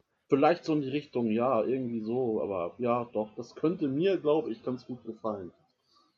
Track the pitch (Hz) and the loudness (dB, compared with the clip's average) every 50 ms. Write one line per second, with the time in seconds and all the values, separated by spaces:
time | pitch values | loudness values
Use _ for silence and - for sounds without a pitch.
0 | _ _ _ _ _ _ - 135 143 151 175 170 - - 156 151 139 131 131 147 | _ _ _ _ _ _ 4 6 6 4 4 2 0 -2 0 0 0 -2 -4 -6
1 | 143 - - 123 120 113 107 113 120 131 131 113 107 104 127 131 131 120 117 117 | -6 -4 -4 -2 0 2 2 2 2 2 2 2 2 2 0 -2 -2 -4 -4 -6
2 | 110 107 117 127 131 117 110 104 71 95 98 90 85 87 - - 120 120 120 123 | -4 -2 -2 0 0 0 0 -2 -2 -2 -2 -2 -4 -4 -4 -2 0 0 0 0
3 | 120 117 - 107 107 107 - - 120 - - - - 156 185 175 160 139 131 143 | -2 -4 -4 -4 -4 -4 -6 -14 -14 -14 -10 -2 -2 -2 0 0 -2 -2 0 2
4 | 170 196 190 160 139 147 147 156 156 - 113 - - 127 127 123 - - 127 120 | 2 2 2 2 2 2 2 2 2 -2 -8 -6 -6 -6 -6 -6 -8 -12 -14 -12
5 | - 113 110 - - 113 107 101 92 87 - _ _ _ _ _ _ _ _ _ | -10 -14 -14 -6 -6 -4 -4 -4 -8 -12 -14 _ _ _ _ _ _ _ _ _
6 | _ _ _ | _ _ _